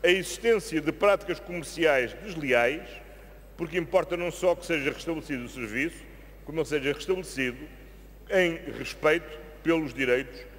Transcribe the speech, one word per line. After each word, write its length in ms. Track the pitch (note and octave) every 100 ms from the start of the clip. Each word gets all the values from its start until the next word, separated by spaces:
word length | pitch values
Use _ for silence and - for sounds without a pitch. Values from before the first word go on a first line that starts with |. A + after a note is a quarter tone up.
a 40 | F3
existência 720 | F#3+ - - A#3 A3 - D#3+
de 120 | D3
práticas 480 | C#3+ G3+ G3 - E3+
comerciais 720 | - F3 D3 D#3+ D#3+ C3+ A#2
desleais, 760 | - G3+ E3 C#3 A#2+ A#2+ D3+ - - - - - - - -
porque 200 | E3+ F3+
importa 380 | D#3 F#3 D#3+
não 140 | F3 F3
só 240 | D#3 F3+
que 120 | F3
seja 260 | - D#3+ C#3
restabelecido 540 | A#2+ D#3+ D#3+ - C3
o 40 | A#2+
serviço, 540 | C3 A2+ A2+ D#3+ - - - - -
como 140 | - D#3+
ele 60 |
seja 280 | C3 D3 C3+
restabelecido 640 | C3+ - F#3 F3+ C3+ C3 A#2+ D3+ - - - - - -
em 280 | G3 F3 E3 D#3 A2
respeito 640 | C3+ - D3+ E3 - - - -
pelos 300 | D#3+ E3 D3
direitos 480 | A#2+ B2+ B2 - - -